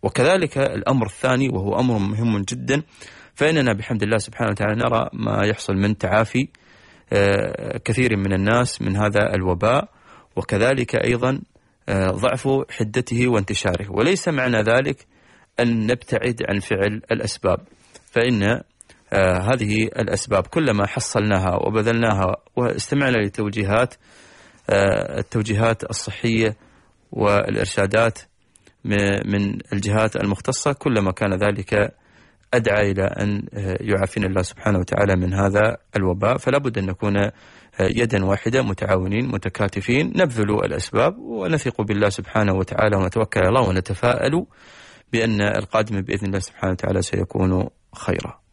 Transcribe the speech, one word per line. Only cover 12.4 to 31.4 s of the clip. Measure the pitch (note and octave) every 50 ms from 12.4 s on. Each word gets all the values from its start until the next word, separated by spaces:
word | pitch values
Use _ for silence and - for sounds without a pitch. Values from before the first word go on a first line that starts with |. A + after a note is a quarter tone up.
| - C3+ C3+ C3+ C3+ -
حدته | - - A#2 G#2+ G#2 C3 B2 - A#2 A#2 B2 B2+
وانتشاره. | A#2+ A2 G2 F#2+ G#2+ - - G2+ F2+ F2 G2+ G2+
وليس | - G2+ A2+ D#3 G3 F#3 - F3
معنى | D#3 C#3 C3 B2+ A#2+ A2
ذلك | G#2+ A2 A2+ B2+ C3+ D3 C#3+ - - _ _ _ _ _ - _ _ _ _ -
أن | A#2+ A#2+ A#2 A2+ G#2+
نبتعد | G#2+ B2 B2 - - - A2 - B2 A#2+ A2 - -
عن | G2+ G2+
فعل | G2+ - A2 F#2 G2 G#2 G#2+ A2 - -
الأسباب، | A2+ - - G2 - - - G2 F2+ - - - - _ _ _ _ - _
فإن، | _ _ A#2+ A#2 B2 B2 G#2+ G2 G2+ A#2 - - _ _ _ - _ - _ _ _ -
آه، | G2 F#2+ F#2 F2+ F2+
هذه | F#2 G2+ C3 B2 A2+ G#2 G#2+ G#2+ A2
الأسباب | G#2 - - G#2+ G2 F#2+ G2+ - - G#2+ F#2+ F2+ -
كلما | - E3+ D#3+ C#3 G#2+ G#2 G2 G2+
حصلناها | - - - - - A#2 G#2 G#2+ G2+ F#2+ F#2 F#2 F2 G2 - -
وبذلناها | G#2 A2 G#2 A2+ A#2 A#2 A#2 A2+ G#2 G2 F#2+ F#2 F#2+ - _ _ _
واستمعنا | - B2 A#2+ - - - - - C#3+ C#3 C3+ B2 A#2
للتوجيهات، | G#2 G2 - - A2 G#2 G2 A2 G#2 F#2+ G#2 A2 B2 B2 - _ _ _ - - - - - - - - _ - _ -
آه، | G#2 G2 G2 G2 F2+ G#1 - - - -
التوجيهات | G2 - - A#2 G#2+ G#2+ A2 G2+ A2+ A2+ A2+ - -
الصحية | - A2 - - - G#2+ - - A#2 A2+ A2+ A2+ A2 G#2+ _ _ _ _ _ _ _ _ _ _ _
والإرشادات | - - G2+ G#2 G#2 G2+ - - G#2+ G#2+ - G2+ - - G2 G2 G2 A2 A#2 A2+ A2 - - _ _ _ _ _ _ _ _ _ _ _ _
م-، | - G#2 G2+ G2+ G2+ G2 G2+ -
من | - G2+ G2+ G2+ G2 G2+ - - - -
الجهات | G2 F#2+ G#2 G2+ G#2+ A2 A2 -
المختصة، | - - G2+ G2 - - - C3+ - - D3+ C#3+
كلما | - - D3+ B2+ G#2+ G2 F#2+
كان | F#2 - A2 G2 G2
ذلك | F#2